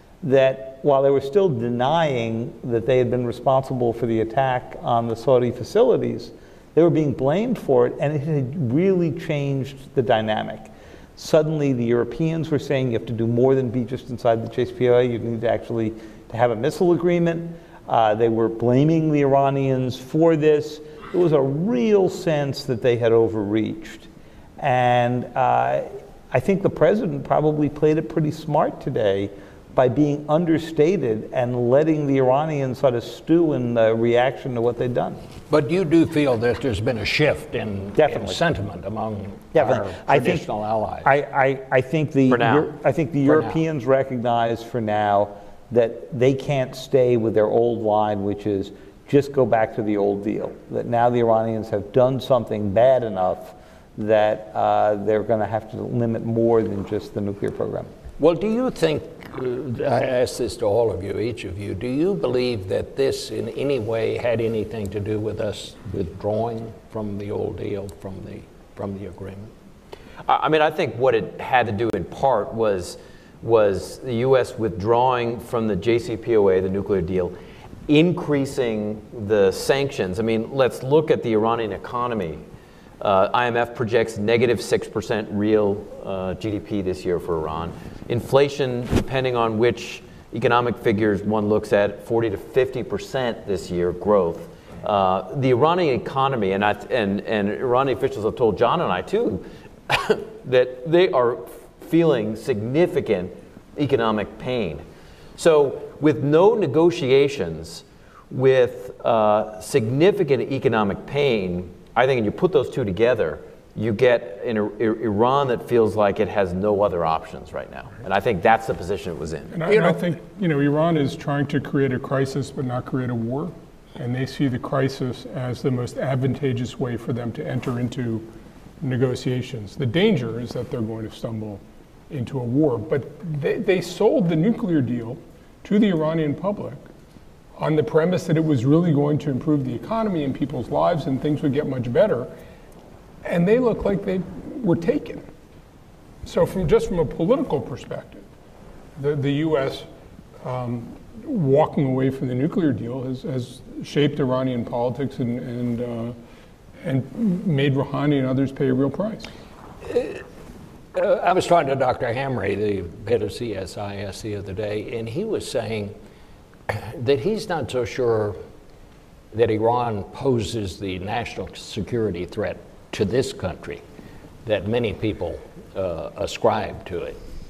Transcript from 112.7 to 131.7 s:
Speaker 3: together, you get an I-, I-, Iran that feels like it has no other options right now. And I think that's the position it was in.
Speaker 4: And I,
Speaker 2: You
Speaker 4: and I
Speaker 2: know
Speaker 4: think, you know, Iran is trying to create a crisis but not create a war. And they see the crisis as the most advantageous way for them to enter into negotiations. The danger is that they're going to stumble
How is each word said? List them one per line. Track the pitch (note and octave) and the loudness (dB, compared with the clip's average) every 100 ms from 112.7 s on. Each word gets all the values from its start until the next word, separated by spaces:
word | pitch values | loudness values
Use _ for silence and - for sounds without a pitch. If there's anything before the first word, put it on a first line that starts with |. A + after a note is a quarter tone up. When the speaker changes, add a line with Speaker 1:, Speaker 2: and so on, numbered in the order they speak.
| - | -2
Speaker 3:
together, | G#2+ F2+ A#2 A#2+ E2 D2+ - - - - | -2 2 2 2 -2 -4 -12 -20 -14 -6
you | G#2+ | -4
get | G2+ B2+ A#2+ - - A#2+ | 4 4 4 0 -8 -4
an | G#2+ | -2
I-, | |
I-, | G#2 - A#2 A2+ | -2 0 -2 0
Iran | A#2 G2+ A#2+ C#3 C3+ | -2 2 2 2 2
that | A#2 - | -2 0
feels | A#2+ A2 G2 | 2 4 2
like | G2+ F#2+ | 2 2
it | G2 | 0
has | G#2 F#2+ | 0 -2
no | F#2 G#2 G2+ | 0 0 2
other | G2+ F2 E2 | 0 0 0
options | D#2+ - C#2 - | -2 -4 -16 -12
right | C#2 B1+ | -12 -12
now. | C2+ - - | -14 -16 -12
And | A2+ | -2
I | G2 | 0
think | B2 F#2+ | 0 2
that's | A2 A2+ - | 4 4 2
the | |
position | F2 F2 G2 F#2 | -6 -4 -6 -6
it | D2+ | -8
was | D#2 | -8
in. | D#2 - | -8 -8
Speaker 4:
And | - | -4
I, | E3 | 2
Speaker 2:
You | G#3 | 4
Speaker 4:
and | E3+ | 4
I | |
Speaker 2:
know | E3+ | 2
Speaker 4:
think, | F3 D3+ - - | -2 -6 -10 -4
you | F3+ | 0
know, | C#3+ | 2
Iran | C#3+ D3+ E3 D#3+ | 2 2 2 2
is | C3+ - | 0 -4
trying | - C#3+ C#3+ | -4 -2 -2
to | C#3+ | -2
create | - C#3+ C3+ | -2 0 0
a | B2 | 0
crisis | - C3+ C3+ C#3+ B2 | -2 -2 -2 -4 -6
but | - B2+ | -6 -6
not | B2 - | -6 -4
create | C3+ B2 | -6 -4
a | A#2 | -4
war. | A#2 C3 E3+ - - - - - | -4 -6 -6 -10 -20 -20 -20 -10
And | B2 | -6
they | B2 - | -4 -4
see | - C#3+ | -2 -2
the | B2 | -2
crisis | - C#3 C3+ - C3 A2+ - | -2 0 0 -2 -6 -6 -10
as | F3 B2+ - | -8 -8 -4
the | D3 | -2
most | B2 B2 - | -2 -2 -4
advantageous | D3 C3 C3+ - C#3 A#2+ B2 - | -2 0 0 0 -2 -2 -4 -6
way | B2 A#2 | -6 -4
for | - | -6
them | A#2+ A#2 | -6 -6
to | B2 - | -8 -6
enter | B2+ - A#2+ | -6 -4 -4
into | A#2+ C3+ A#2+ A2 - - - - - - | -4 -4 -4 -6 -8 -16 -20 -20 -20 -8
negotiations. | C3 B2+ C3 B2 C3+ B2+ A#2+ A#2+ G2+ - | -4 0 0 0 -2 -4 -4 -10 -10 -4
The | A#2 | -2
danger | D#3+ G#3+ E3 A2+ A2+ | 4 4 4 0 -6
is | A#2+ | -6
that | B2+ A#2+ | -8 -6
they're | B2+ | -4
going | A2 A2+ A2 | -4 -6 -10
to | - | -8
stumble | A#2+ A2 G#2+ G2 - | -8 -8 -8 -12 -16